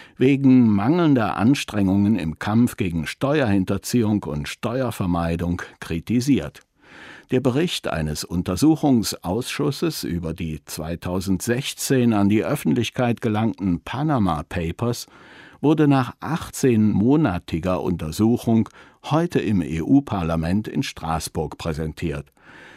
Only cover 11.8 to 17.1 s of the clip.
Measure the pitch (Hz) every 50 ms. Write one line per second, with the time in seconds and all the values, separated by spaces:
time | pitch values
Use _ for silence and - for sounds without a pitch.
11.8 | - - 139 131 120 120 113 104 101 98 104 110 - - 139 139 - 156 143 127
12.8 | 110 - - - 123 120 117 - - 113 104 104 113 113 95 - 95 98 87 82
13.8 | - - - 123 147 160 151 123 104 92 80 73 - - - 90 85 82 - -
14.8 | 120 120 117 - - - - - - - - - - - - - - 139 165 156
15.8 | 156 143 139 135 123 120 - - - 98 151 170 - - - - - 135 120 107
16.8 | 107 107 98 95 101 120